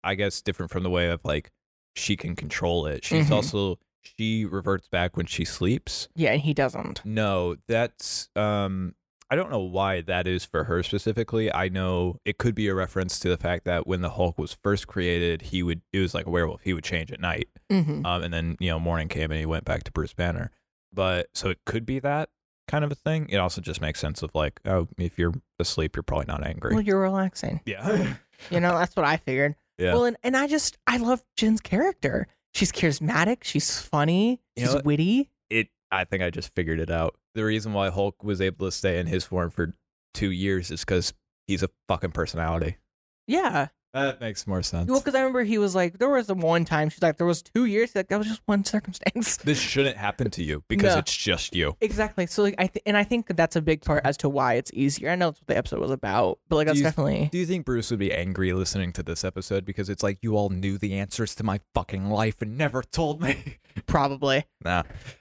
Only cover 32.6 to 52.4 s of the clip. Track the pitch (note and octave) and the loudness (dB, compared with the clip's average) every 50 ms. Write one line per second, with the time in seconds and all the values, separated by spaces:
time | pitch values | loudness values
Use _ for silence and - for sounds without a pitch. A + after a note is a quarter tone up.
32.6 | - - - - - E3 C#3 - D#3 D#3 - D3+ E3+ G3+ B3 - - - - G3 | 0 2 2 2 2 2 2 2 0 0 2 2 2 2 0 -2 -4 -2 0 0
33.6 | - - - - - - - D3+ D3 D#3 E3+ F#3 G#3 A#3 B3+ A#3+ _ _ _ A#2+ | 0 2 -2 -4 -6 -2 0 2 4 4 4 4 4 4 2 0 _ _ _ -2
34.6 | A#2+ B2 C3+ C#3+ C#3 D3 D3 D3 D#3+ F#3 A3+ C4 C#4 _ _ _ _ _ G#2+ A2+ | 0 2 2 2 4 2 2 4 4 4 4 2 2 _ _ _ _ _ 0 0
35.6 | G#2+ - _ _ _ _ G2 F#2+ F#2 - - F#2+ F#2 F2 E2 E2+ E2 - _ - | 0 0 _ _ _ _ -2 -2 0 0 0 0 0 0 -2 -4 -10 -6 _ -2
36.6 | F2 D#2+ D#2+ D#2+ D#2+ D#2+ E2+ E2 E2 - - _ _ _ _ A2 A2 G#2+ G#2+ A2 | 0 0 0 -2 0 -2 0 0 0 -2 -4 _ _ _ _ -2 0 0 0 0
37.6 | G#2 A2 G#2 G2+ G2 F#2+ F2 F#2+ G2 G2+ - _ - G#2 G2+ F2+ F#2+ F#2+ E2+ - | -2 -2 -2 0 0 0 0 0 -2 -2 -2 _ -4 -4 0 0 0 0 0 -2
38.6 | F#2+ F#2 - - - F#2+ F2 F2 F2+ E2 E2 F#2 - - F#2 F2+ F2 E2 - - | -4 -4 -4 0 0 0 0 2 0 0 -2 -2 -2 -2 -2 -2 -2 -2 -2 -2
39.6 | E2+ D#2+ - _ _ _ _ _ _ _ _ - A2 G2 F#2 F2+ F#2+ G2 F#2+ F#2 | -2 -2 -4 _ _ _ _ _ _ _ _ -4 -2 -2 0 0 0 0 0 0
40.6 | F2 F2 E2 E2 - - F#2+ F2+ E2+ - - _ _ _ _ _ _ - G2 E2+ | -2 -4 -8 -8 -2 0 0 2 2 0 -6 _ _ _ _ _ _ -2 0 0
41.6 | F#2 F2+ _ _ _ - F#2+ F2 - F2 D#2+ - E2 - - E2 E2 D#2+ E2 E2 | 0 -4 _ _ _ -4 -2 -2 -2 -6 -2 -4 -4 -4 -2 -4 -2 -2 0 0
42.6 | D#2+ D#2+ F#2 - _ _ _ _ _ _ _ _ _ - B3 F4 F#4+ C4+ F#3+ D3+ | -2 -4 -4 -8 _ _ _ _ _ _ _ _ _ -2 0 0 0 2 0 0
43.6 | C#3 D3 _ _ _ _ - C3 C#3 C#3 C3 - A#2+ A2+ G2+ - - G#2 F#2+ F#2 | -2 -2 _ _ _ _ -4 -2 -2 -2 -2 -4 -6 -8 -8 -6 -4 -2 -2 -2
44.6 | F2+ - - E2+ F2 - C4 C#4 C4+ D4 C4 C4 C4 C4 B3+ B3+ A#3+ G3+ A3+ G#3+ | -2 -2 -2 -2 0 2 0 2 0 2 2 2 2 2 2 0 0 2 2 2
45.6 | G#3 G3 F3+ F#3+ F3+ F3 F3 F#3+ A#3+ C#4 C#4+ B3+ A3+ G3+ F#3+ F#3 E3 D#3+ E3+ E3+ | 2 2 2 2 0 0 0 0 0 2 2 2 0 0 -2 0 2 2 4 4
46.6 | E3+ - E3 D3+ D3+ D#3 - - - E3 D3+ - E3+ F3 E3+ D#3 - - _ A3+ | 2 2 2 2 2 0 0 2 2 2 2 2 2 0 0 0 -4 -4 _ 0
47.6 | B3+ A#3 G3 G#3+ A#3 A#3+ - G3+ F#3 _ F#3+ G#3 G#3+ G#3+ A3 - _ - G#3 G3+ | 2 2 4 2 2 2 0 -4 -2 _ 0 -2 0 -2 -4 -6 _ 0 2 2
48.6 | G3 - - G#3+ - - F#3 - - - - A#3+ A3 - - - - C#3+ - - | 2 2 -2 -2 -2 -4 -12 -2 -2 -2 0 2 2 2 2 2 2 0 2 2
49.6 | - - - C3+ C#3 C#3 A#2+ G#2+ G#2+ G#2 - - C3 G#2+ - - F2 D2+ D2+ D2+ | 0 0 2 2 2 2 2 0 -4 -4 -2 0 -2 -2 -2 -2 -2 -2 -2 -4
50.6 | - _ A2+ G3+ G3+ G3 F3+ D#3 - - - - - G#2 F2 E2 - - - F2 | -2 _ 2 4 4 6 4 4 2 0 -4 -2 0 0 0 0 0 -2 0 2
51.6 | D#2+ D2 - _ - A3 - - G#3+ G#3+ - - F3+ E3+ - - | 2 2 2 _ -2 0 0 0 -2 -2 0 -2 -2 0 2 2